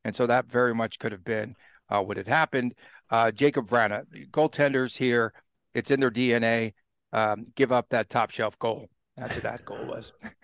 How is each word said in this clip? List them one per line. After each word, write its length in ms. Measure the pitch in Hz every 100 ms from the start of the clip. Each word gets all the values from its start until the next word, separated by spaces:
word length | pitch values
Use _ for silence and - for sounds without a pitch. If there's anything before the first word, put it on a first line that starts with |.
| 113
And 100 | -
so 100 | 120
that 200 | 123 -
very 240 | 123 123
much 260 | 113 113 -
could 120 | 110
have 140 | 98 117
been, 300 | 110 113 - - _ _
uh, 120 | 104
what 140 | 98 101
had 120 | 98
happened. 460 | 151 156 135 123 - - - -
Uh, 200 | 113 113
Jacob 400 | 107 143 143 107
Vrana, 360 | 120 107 104 -
the 160 | - -
goaltenders 680 | 151 156 - 143 131 127 -
here, 360 | 127 120 113 - _ _ _ 123
it's 160 | -
in 80 | 135
their 100 | 127
D 240 | 113 127
N 100 | 117
A, 300 | 113 117 113 - _ _ _
um, 360 | 113 107 104 - -
give 160 | 123
up 180 | 123 -
that 200 | 120 104
top 220 | 120 107
shelf 260 | - 107 -
goal. 320 | 113 110 110 _ _ 139
That's 180 | 117 120
what 80 |
that 220 | 110 120 -
goal 200 | - 123
was. 280 | 123 - _
<laughs> 60 | - _